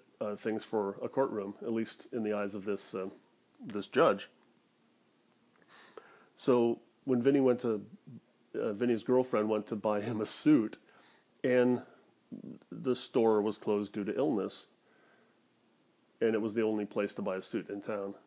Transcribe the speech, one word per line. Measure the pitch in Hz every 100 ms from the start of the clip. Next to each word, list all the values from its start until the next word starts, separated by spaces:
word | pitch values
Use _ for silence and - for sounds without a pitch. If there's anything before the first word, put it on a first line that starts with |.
| _ _
uh, | 107
things | 104 113 110
for | - 110 98 101
a | -
courtroom, | 135 135 107 98 -
at | -
least | 113 113 - -
in | 123
the | 107
eyes | 104 101
of | 104
this, | 101 98 -
uh, | 98 95 - _ _ _ _
this | 202 101 -
judge. | 127 156 98 - _ _ _ _ _ _ _ _ _ _ _ _ _ _ - - - - - _
So | - - 123 117 117 _ _
when | 131 123
Vinny | 131 139
went | 131 120
to, | 120 107 101 - - 117 - _ _
uh, | 110 117
Vinny's | 104 120 110
girlfriend | - 127 127 110 107
went | 107 -
to | 107
buy | 107 104
him | 110 110
a | 107
suit, | - 151 143 107 - _ - - _ _ _
and | 131 123 123 123 - - _ _ _ - - - _
the | - 127 123
store | - 127 113 107
was | 107 101
closed | 113 104 101
due | 110
to | 101 110
illness, | 147 110 98 - - _ _ _ _ _ _ _ _ _ _ _ _ _ _ _
and | 117
it | 110
was | 110
the | 113
only | 107 107
place | 101 110 101
to | -
buy | 98 95
a |
suit | - 107 -
in | 101
town. | 104 104 98 -